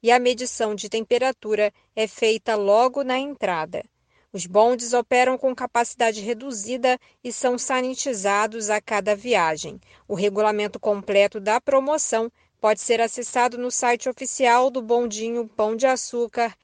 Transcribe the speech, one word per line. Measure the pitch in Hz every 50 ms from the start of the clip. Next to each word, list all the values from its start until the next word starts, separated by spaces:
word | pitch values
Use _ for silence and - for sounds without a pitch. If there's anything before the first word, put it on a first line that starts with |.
e | - 226
a | 240 254
medição | 247 247 254 220 254 240 - - 226 214 214
de | 190 - 202
temperatura | - 226 220 - 247 240 254 262 254 - - 214 214 208 208 208 - _ _ _ _
é | 220 220 214
feita | - - 240 220 220 214 - - 220
logo | 208 202 196 202 220 247 254 254 285 269
na | 254 254 254
entrada. | 269 285 285 - 226 185 180 160 156 165 185 165 - - _ _ _ _ _ _ _ _
Os | - 190 165 175
bondes | 185 208 220 240 254 240 240 233 240
operam | 240 226 - 254 247 254 254 262 254
com | - 262 254
capacidade | - - - - 233 240 - - - 240 226 214 220
reduzida | 196 220 240 214 262 277 247 208 196 220 254 247 247 254 254 254 - _ _ _ -
e | 247
são | 226 - - 247 247
sanitizados | 240 - - 262 254 254 254 262 - - 277 240 196 190 202 202 202 214 220 220 226 214 208
a | 214 214
cada | - - 220 202 190 208 208
viagem. | 202 208 247 233 190 170 160 160 156 - 156 - - - _ _ _ _ -
O | 208
regulamento | 165 202 208 196 208 214 214 214 208 208 208 - 220
completo | - 208 208 202 196 - 202 202 202 202 - 214
da | 196 208 214 247
promoção | - - 269 262 262 285 302 302 - - 247 226 226 233 - _ _ _ _ _
pode | - 214 214 -
ser | - - 233 220
acessado | 233 220 - 247 233 - - 254 240 247 247 240
no | 247 247
site | - - 254 240 240 240 - 254
oficial | 247 - 269 247 - - 262 240 233 247 254 269
do | 247 262
Bondinho | 226 220 233 240 240 233 208 214 220 226 233 240 233 220
Pão | - - 214 214 226
de | 220 269
Açúcar | 262 262 247 - - - 240 240 220 - 240 233 226 185 _